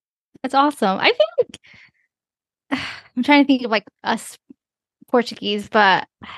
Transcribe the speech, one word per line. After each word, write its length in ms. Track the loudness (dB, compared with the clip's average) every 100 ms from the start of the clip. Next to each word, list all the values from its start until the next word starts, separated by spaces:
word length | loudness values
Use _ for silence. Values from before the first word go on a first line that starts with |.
| _ _ _ _
That's 120 | -4
awesome. 440 | 0 0 0 -2 0
I 120 | -2
think, 460 | 0 -2 -2 -6 -8 _ -20 _ _ _ _ _ _ _ _ -10
<sighs> 120 | -8 -8 -14 _ -6
I'm 60 |
trying 220 | 2 4
to 20 | 4
think 180 | 2
of, 60 | 0
like, 140 | -4 -4 _
us 340 | -6 -4 -6 -20 _ -20 _ _ _ _ -2
Portuguese, 600 | -2 -2 -8 -6 -6 -2
but 400 | 2 4 2 -2 _ -20